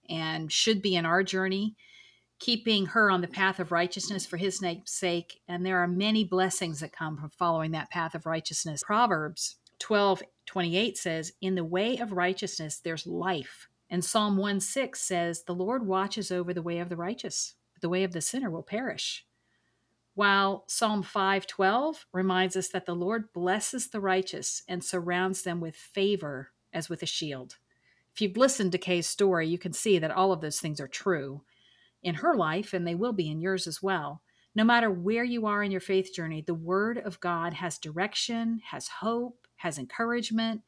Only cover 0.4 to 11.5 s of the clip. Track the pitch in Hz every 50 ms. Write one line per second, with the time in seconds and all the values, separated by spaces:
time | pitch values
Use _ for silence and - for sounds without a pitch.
0.4 | 160 151 - - - 226 220 196 190 202 185 170 165 165 170 185 196 185 - 190
1.4 | 190 190 190 196 208 214 214 - - - - - - - _ _ _ _ _ -
2.4 | - - 240 226 - 226 220 202 190 - - 226 214 202 190 180 175 165 - -
3.4 | 196 190 185 - 180 156 175 170 175 175 - 196 - - 208 190 - - - 165
4.4 | 190 196 190 - 196 175 170 170 - - - - - 180 170 175 170 - - -
5.4 | _ - 175 175 180 185 190 180 175 175 175 180 202 214 220 220 214 175 - 185
6.4 | 185 185 180 - 185 165 160 143 160 143 - - 170 160 156 143 147 147 - -
7.4 | 180 170 165 160 160 160 160 156 143 - - 180 165 160 - 165 - 165 160 165
8.4 | 160 - 156 - - 165 151 143 - - 208 220 247 226 190 156 156 156 175 -
9.4 | - - - - _ _ _ - - - 220 202 202 196 190 - - - _ _
10.4 | _ - - 190 175 170 165 185 226 240 - - - 175 160 160 160 170 - _
11.4 | - 185